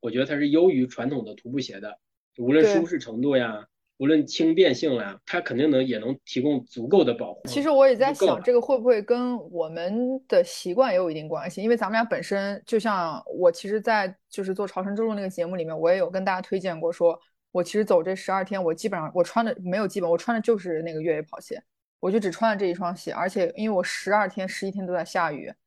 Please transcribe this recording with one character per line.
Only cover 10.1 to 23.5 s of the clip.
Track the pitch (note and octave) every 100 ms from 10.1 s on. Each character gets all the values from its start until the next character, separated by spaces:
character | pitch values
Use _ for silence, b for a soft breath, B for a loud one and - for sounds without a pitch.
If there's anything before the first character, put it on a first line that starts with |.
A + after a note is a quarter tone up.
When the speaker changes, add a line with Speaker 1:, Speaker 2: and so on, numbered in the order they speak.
| C4 C4
Speaker 2:
的 | G3
习 | F3 - -
惯 | F3+ C4
也 | F#3
有 | F3+
一 |
定 | D#3 D3+
关 | D#3 C#3
系？ | F#3
因 | G#3
为 | A#3+
咱 | G3+
们 |
俩 | A3
本 | A#3 E3
身， | E3+ G3 G3 G3+ -
就 | A3+
像 | G#3+ G3 E3 D3 - -
我 | F3+
其 | E3+ G3+
实 | G#3+
在 | A3 A3 F#3+ F#3+ _
就 | -
是 | F#3+
做 | F#3+ G3+
《朝 | -
圣 | F#3+ G3+
之 |
路》 | A3+
那 | G#3
个 | F#3+
节 | F#3 E3+
目 |
里 | F#3
面， | D#3+ D#3+
我 | E3
也 | F#3
有 | F3
跟 | F#3
大 | F#3+
家 | F#3
推 | G3 G3
荐 | F#3 E3
过， | E3
说 | F3 E3+ E3 b _ _
我 | F3+
其 | F3
实 | G#3
走 | G#3+ F#3
这 | E3 F#3+
十 | -
二 | F#3+
天， | F#3 G3
我 | F3
基 | D#3+ -
本 | F3
上， | D#3
我 | F#3
穿 | F3 -
的， | A3+ G3+
没 | F3+ F#3
有 | G3+
基 | G3
本， | F3
我 | E3+
穿 | -
的 | A#3
就 | A3 A3
是 | F3+ D#3+
那 | E3
个 | D#3+
越 | E3
野 | D#3
跑 | D#3 -
鞋， | - - - _ _ _
我 | F#3
就 | G#3+
只 | G3+
穿 | E3+ A3+
了 | G3+
这 | G3
一 |
双 | F3 F3+ F#3
鞋， | -
而 | - F#3
且 | G3 F3